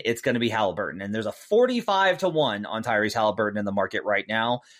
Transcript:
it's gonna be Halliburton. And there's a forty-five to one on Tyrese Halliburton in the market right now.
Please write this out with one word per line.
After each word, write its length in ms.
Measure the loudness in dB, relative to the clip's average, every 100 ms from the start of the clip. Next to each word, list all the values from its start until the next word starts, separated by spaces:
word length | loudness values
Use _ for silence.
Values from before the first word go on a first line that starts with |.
| -2
it's 160 | -2
gonna 180 | -2 0
be 100 | 0
Halliburton. 520 | 2 0 0 -6 -6
And 120 | -6
there's 120 | -4 -4
a 80 |
forty-five 880 | -8 0 4 4 2 0 2 2 2
to 100 | 0
one 360 | 2 0 -2 -4
on 180 | -4
Tyrese 300 | 0 2 2
Halliburton 460 | 2 2 2 0 0
in 60 | -2
the 60 |
market 300 | -2 -2 -2 0
right 200 | -2 0
now. 320 | -2 0 -2 -6